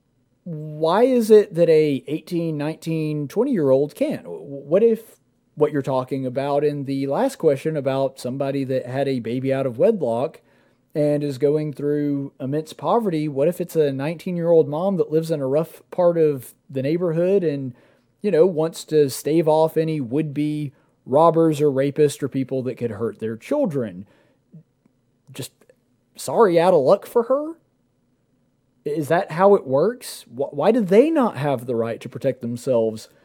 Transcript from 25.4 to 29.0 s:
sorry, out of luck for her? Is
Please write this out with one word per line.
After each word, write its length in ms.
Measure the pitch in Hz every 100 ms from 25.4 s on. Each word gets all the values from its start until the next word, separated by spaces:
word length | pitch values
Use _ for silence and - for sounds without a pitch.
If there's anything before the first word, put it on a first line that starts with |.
| 123 _ _ _ _ _ _ -
sorry, 440 | - 156 220 170
out 140 | 175
of 80 | 180
luck 240 | 131 196 -
for 180 | 240
her? 340 | 233 269 302 330 _ _ _ _ _ _ _ _ _ _ _ _ -
Is 220 | 151